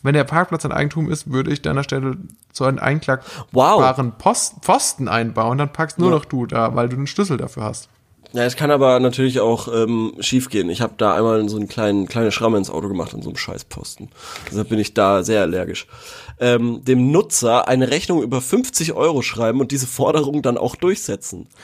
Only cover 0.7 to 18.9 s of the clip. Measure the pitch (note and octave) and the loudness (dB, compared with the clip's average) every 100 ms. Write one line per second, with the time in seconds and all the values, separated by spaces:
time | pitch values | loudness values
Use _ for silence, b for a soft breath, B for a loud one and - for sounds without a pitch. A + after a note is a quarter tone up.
0.7 | - D3 D#3+ D3+ D3+ - C3 C3+ C#3+ D3+ | -2 -2 -2 -2 -4 -4 -2 -2 -2 -2
1.7 | C#3 C#3+ C3+ C3 C3 - - _ - C3+ | -2 -2 -4 -4 -6 -12 -20 _ -2 0
2.7 | C3 - D#3 - C3 - - - B2 C3 | 0 0 -2 0 -2 -4 -18 -2 4 6
3.7 | G#3 C3 C3 B2 - F#3+ A#3 - - - | 6 4 2 -2 0 0 0 -2 -4 0
4.7 | F3+ - - A#2+ A2 A#2 A2 A2+ B2+ D3 | 2 0 -4 -2 0 0 0 0 0 -2
5.7 | - D#3+ - F3 D#3+ - C3 A#2+ A#2+ A2+ | -4 -6 0 2 2 0 -4 -2 0 0
6.7 | A#2+ A#2+ B2+ C#3+ - G3+ C3 C3 - G#2+ | 0 -2 -2 -4 -2 -2 -2 -4 -6 -8
7.7 | - - _ _ _ - B2 B2 B2 D3 | -8 -14 _ _ _ -8 -2 -2 0 2
8.7 | C#3+ C3+ B2+ B2+ B2 C3 B2+ A2 A#2 - | 4 6 6 4 2 0 2 2 2 0
9.7 | A#2 A2+ A2+ A2 - G2+ B2+ B2+ G#2 F2 | 0 0 0 -2 -4 -2 0 0 0 -2
10.7 | F2+ A2+ - G#2+ F2 A2+ A2 G#2+ G#2+ G2+ | -2 -4 0 2 4 2 2 0 -4 -6
11.7 | - G#2+ G2+ F2+ A#2 A2+ F#2 A2+ G#2+ F#2+ | -2 0 0 0 0 0 0 2 2 0
12.7 | D#2 F#2+ F#2+ E2 - - - - F#2+ - | -6 -6 -6 -6 -10 -10 -10 -10 -12 -14
13.7 | - - - - B B B B G2+ G#2+ | -16 -16 -16 -18 B B B B -6 -2
14.7 | A2 G2+ - G2 G2 E2+ G#2+ F2+ F2+ F2+ | 0 0 2 4 4 2 2 2 0 -4
15.7 | - B B B B B - B2 A#2+ A#2+ | -8 B B B B B -2 2 2 0
16.7 | A#2 - B2+ B2+ D#3+ A3 - A#2+ A#2+ - | -2 2 4 4 4 2 0 2 2 4
17.7 | C3 B2+ D3 - E3+ A#2 C3 B2 G#3+ B3+ | 2 2 0 0 0 0 -2 0 0 0
18.7 | - E3 | -2 -4